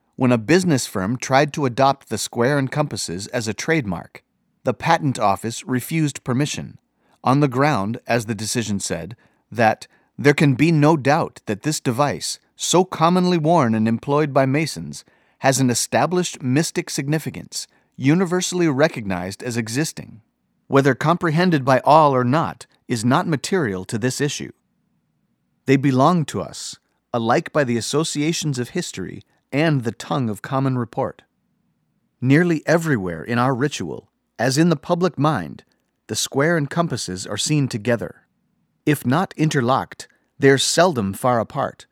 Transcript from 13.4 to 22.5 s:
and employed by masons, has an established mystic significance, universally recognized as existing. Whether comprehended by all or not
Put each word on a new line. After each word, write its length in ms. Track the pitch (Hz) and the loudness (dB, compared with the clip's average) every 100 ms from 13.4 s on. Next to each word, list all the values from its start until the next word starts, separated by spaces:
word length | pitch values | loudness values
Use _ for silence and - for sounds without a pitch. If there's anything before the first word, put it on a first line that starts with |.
| 151 170 123 | 2 4 4
and 140 | 110 110 | 2 0
employed 460 | 113 - 143 151 | 0 0 -2 2
by 120 | 135 135 | 2 2
masons, 600 | 139 156 - 151 147 - _ _ _ | 0 -2 -6 -12 -14 -18 _ _ _
has 220 | 131 127 | 2 4
an 80 | 131 | 2
established 760 | 117 - 117 147 180 175 - | 2 0 0 2 0 -2 -4
mystic 460 | 127 131 165 - - | 0 0 0 -4 -6
significance, 800 | - 139 156 143 87 - - - _ _ - | -6 -2 -4 -4 -10 -12 -12 -14 _ _ -2
universally 720 | 131 165 185 180 185 180 165 | 2 4 2 0 -2 0 2
recognized 760 | 131 160 135 101 90 92 98 | 4 2 0 -6 -4 -6 -8
as 140 | 123 117 | -6 -4
existing. 640 | 110 120 160 - - 110 _ _ _ _ - | -4 -4 -4 -6 -16 -20 _ _ _ _ 0
Whether 260 | 139 139 | 4 4
comprehended 720 | 123 151 170 170 151 185 156 | 2 0 0 0 2 4 2
by 160 | 127 127 | 4 2
all 340 | 127 151 147 | 6 6 6
or 120 | 127 123 | 4 2
not 400 | 151 117 | 0 -2